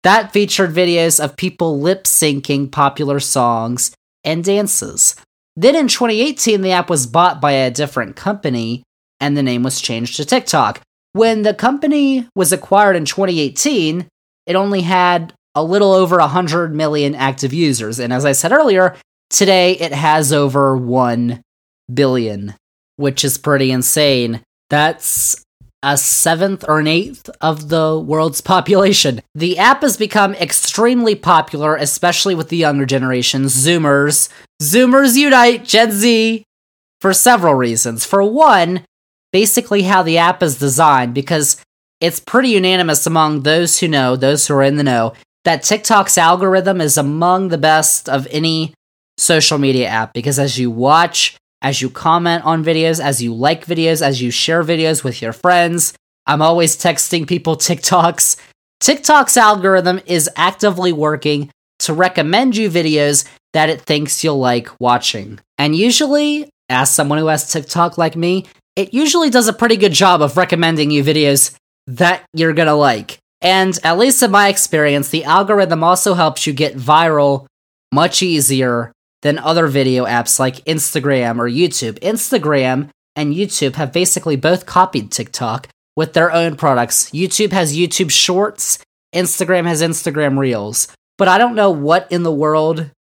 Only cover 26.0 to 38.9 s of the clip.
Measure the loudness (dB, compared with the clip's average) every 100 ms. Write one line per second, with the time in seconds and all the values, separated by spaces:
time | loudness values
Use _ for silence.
26 | 0 0 0 0 -2 -4 -2 0 2 0
27 | -2 -12 -20 -4 -4 -4 -4 -2 0 -2
28 | -2 -2 -2 -4 0 0 2 2 2 2
29 | 0 -4 _ -6 -4 2 2 4 0 -2
30 | -2 0 0 -2 -4 -2 -4 0 2 2
31 | 0 0 2 2 2 -4 -2 -2 -4 -2
32 | -2 0 -2 -4 -4 0 0 0 0 -2
33 | 0 -2 -2 -2 -2 0 0 2 2 2
34 | 2 0 -4 -8 -20 _ 0 2 4 4
35 | 4 4 4 6 6 2 0 2 2 2
36 | 2 4 2 -2 _ _ _ _ _ _
37 | -2 2 4 4 4 2 0 -2 -4 -6
38 | -2 0 0 4 4 4 2 -4 -8